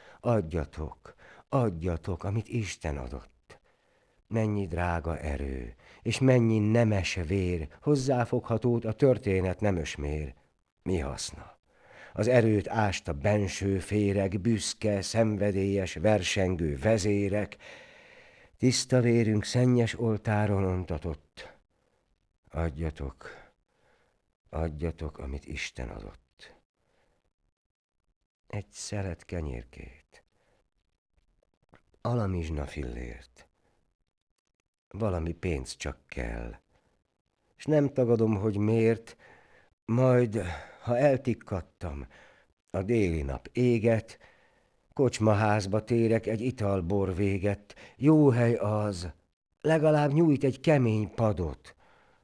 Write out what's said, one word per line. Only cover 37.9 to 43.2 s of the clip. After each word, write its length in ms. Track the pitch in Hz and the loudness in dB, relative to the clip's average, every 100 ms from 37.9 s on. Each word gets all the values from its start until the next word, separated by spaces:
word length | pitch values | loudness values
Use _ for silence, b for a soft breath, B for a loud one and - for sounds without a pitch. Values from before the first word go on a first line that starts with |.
tagadom, 420 | - 120 117 110 104 | 2 2 4 2 2
hogy 220 | 107 101 | 0 0
miért, 600 | 107 113 113 113 - - b b b b b _ - | 2 4 4 2 -4 -20 b b b b b _ -2
majd, 560 | 120 131 123 120 104 90 80 B B | 2 4 4 2 -2 -6 -8 B B
ha 160 | - 123 | -2 2
eltikkadtam, 1120 | 143 131 131 110 - 95 - - 87 71 65 B B B B _ _ | 4 2 0 -4 -4 -8 -8 -12 -10 -10 -12 B B B B _ _
a 120 | - | -6
déli 400 | 98 117 95 80 | 0 2 2 0